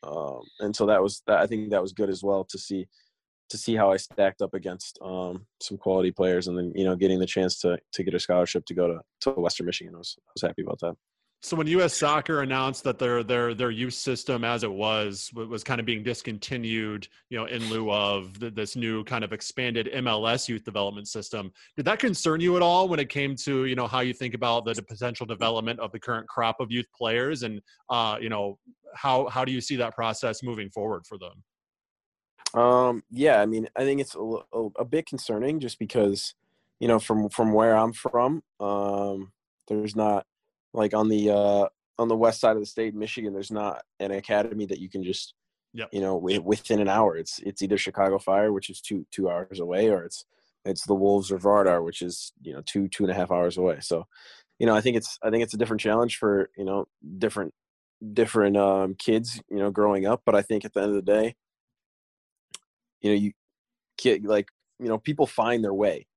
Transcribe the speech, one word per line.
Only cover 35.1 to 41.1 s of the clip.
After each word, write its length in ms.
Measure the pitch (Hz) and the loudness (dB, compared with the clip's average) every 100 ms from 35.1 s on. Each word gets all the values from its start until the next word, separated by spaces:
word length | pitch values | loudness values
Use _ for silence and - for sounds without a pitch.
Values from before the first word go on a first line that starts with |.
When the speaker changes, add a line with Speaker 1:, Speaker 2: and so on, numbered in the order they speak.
| 135 - 107 127 156 | -10 -4 -2 -2 -2
Speaker 1:
just 220 | 131 - | -6 -8
because, 560 | 104 120 101 101 - - _ _ _ _ | -4 2 2 2 -6 -12 _ _ _ _
you 80 | 120 | 2
know, 140 | 113 | 2
from, 280 | - 110 104 | 4 0 0
from 220 | - 113 | 2 4
where 240 | 107 113 110 | 6 6 6
I'm 160 | 113 | 4
from, 520 | 113 127 120 123 156 _ _ | 0 -2 2 2 0 _ _
um, 720 | 101 101 101 101 101 98 95 _ _ _ _ | -4 -2 -2 -2 -2 -4 -10 _ _ _ _
there's 300 | 107 107 107 | -2 -2 0
not, 280 | 107 101 - _ _ _ _ | 2 2 -2 _ _ _ _
like, 200 | - 107 | 0 2
on 160 | 107 107 | 4 4